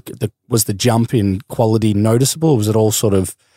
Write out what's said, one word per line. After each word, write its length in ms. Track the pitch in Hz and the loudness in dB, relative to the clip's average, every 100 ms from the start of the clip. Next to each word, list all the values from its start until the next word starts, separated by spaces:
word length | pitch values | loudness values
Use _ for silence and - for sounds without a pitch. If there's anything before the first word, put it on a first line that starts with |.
| - | -4
the, 260 | - 110 - - | -8 -8 -8 -4
was 180 | 117 - | -2 -2
the 80 | |
jump 400 | 98 123 113 113 | -2 0 0 0
in 280 | 123 101 95 - | 0 0 -2 -6
quality 440 | - 113 110 110 101 | -2 0 2 2 2
noticeable? 560 | 110 117 135 160 160 | 2 2 0 0 0
Or 60 | 127 | 0
was 100 | 104 | 0
it 80 | 110 | 0
all 160 | 110 | 0
sort 240 | - 113 98 | 0 0 0
of 200 | 90 - _ | 0 -6 _